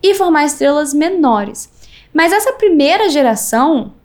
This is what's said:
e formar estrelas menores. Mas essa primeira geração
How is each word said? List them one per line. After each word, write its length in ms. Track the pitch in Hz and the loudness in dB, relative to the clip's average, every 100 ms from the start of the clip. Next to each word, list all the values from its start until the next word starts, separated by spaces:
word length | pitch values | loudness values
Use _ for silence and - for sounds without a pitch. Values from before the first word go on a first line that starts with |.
e 100 | 381 | 0
formar 320 | 392 370 320 294 | 0 2 0 0
estrelas 480 | 285 277 294 294 | 0 0 0 -2
menores. 760 | 285 320 381 285 220 202 - - _ - - _ | -2 -2 0 0 0 -4 -12 -18 _ -20 -20 _
Mas 200 | 302 330 | 0 2
essa 180 | 392 466 | 2 -2
primeira 580 | 523 427 320 277 370 427 | 0 2 2 2 2 0
geração 840 | 294 262 214 - 226 277 302 208 - | 2 0 0 -2 0 0 0 -4 -14